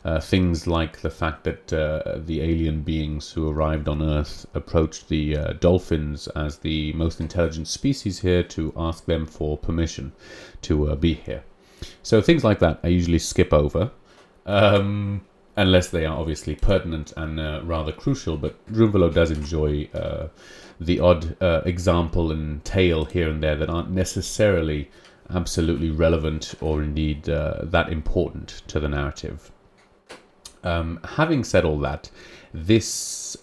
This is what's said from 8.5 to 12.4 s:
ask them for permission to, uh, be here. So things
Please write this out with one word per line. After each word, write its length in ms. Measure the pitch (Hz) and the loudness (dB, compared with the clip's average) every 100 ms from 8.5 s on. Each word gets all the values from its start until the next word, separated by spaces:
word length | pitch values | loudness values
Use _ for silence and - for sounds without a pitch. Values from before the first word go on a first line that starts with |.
| - 78 - | -2 -6 -2
ask 300 | 82 82 - | -4 -4 -2
them 220 | 82 78 | -2 -2
for 280 | - 76 73 | -4 -4 -4
permission 520 | - 82 80 - 67 - - - - - | -2 0 0 -2 -10 -12 -20 -20 -20 -10
to, 260 | - 76 73 | 0 2 2
uh, 60 | 73 | 2
be 180 | 82 | 0
here. 300 | 76 - - - - _ - - - | 0 -6 -10 -12 -20 _ -18 -18 -12
So 180 | - 110 | 2 4
things 240 | 101 170 | 6 4